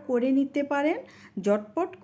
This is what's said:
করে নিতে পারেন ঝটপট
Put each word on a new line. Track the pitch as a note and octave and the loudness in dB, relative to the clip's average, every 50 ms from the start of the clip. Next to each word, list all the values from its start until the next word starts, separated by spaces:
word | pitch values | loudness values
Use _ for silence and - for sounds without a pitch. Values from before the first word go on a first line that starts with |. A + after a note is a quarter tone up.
| D4 - | -2 -2
করে | B3+ A#3+ A#3 C4+ C4+ | 0 0 2 2 2
নিতে | C4+ C#4 C#4 - C#4+ C#4+ | 2 2 2 0 -2 -2
পারেন | C#4+ D4 C#4+ C#4+ D4+ F4 A#4+ - - - - - - - G3+ F3+ | 0 0 0 2 0 0 -2 -6 -12 -18 -20 -20 -14 -10 -4 0
ঝটপট | G3+ G3+ G#3 G#3 - - E4 F4 F#4 - - | 0 0 0 0 -4 -4 -4 -4 -4 -4 -4